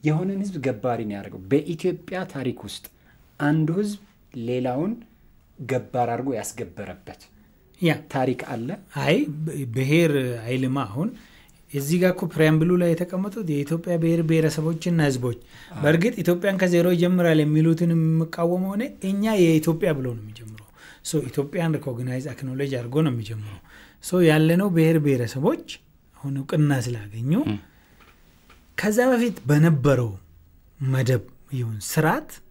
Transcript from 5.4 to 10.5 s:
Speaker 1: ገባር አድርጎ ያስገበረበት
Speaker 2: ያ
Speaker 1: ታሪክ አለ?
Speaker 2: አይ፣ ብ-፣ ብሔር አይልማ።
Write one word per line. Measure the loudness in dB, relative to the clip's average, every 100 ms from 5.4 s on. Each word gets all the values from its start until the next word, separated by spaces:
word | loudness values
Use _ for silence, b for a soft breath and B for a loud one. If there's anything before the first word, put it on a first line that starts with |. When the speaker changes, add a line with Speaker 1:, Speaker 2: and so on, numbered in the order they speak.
| _ _
Speaker 1:
ገባር | -4 -4 -2 -2 -2
አድርጎ | -2 -4
ያስገበረበት | -4 -6 -10 -12 -12 -14 -14 -18 -20 -20 b b b b _
Speaker 2:
ያ | 0 0 -4
Speaker 1:
ታሪክ | -2 -2 -2 -6
አለ? | -8 -8 -10 -10 -6
Speaker 2:
አይ፣ | 0 2 0 -4
ብ-፣ | -6 -6 -6
ብሔር | -2 2 4 4 2 -2 -6
አይልማ። | -4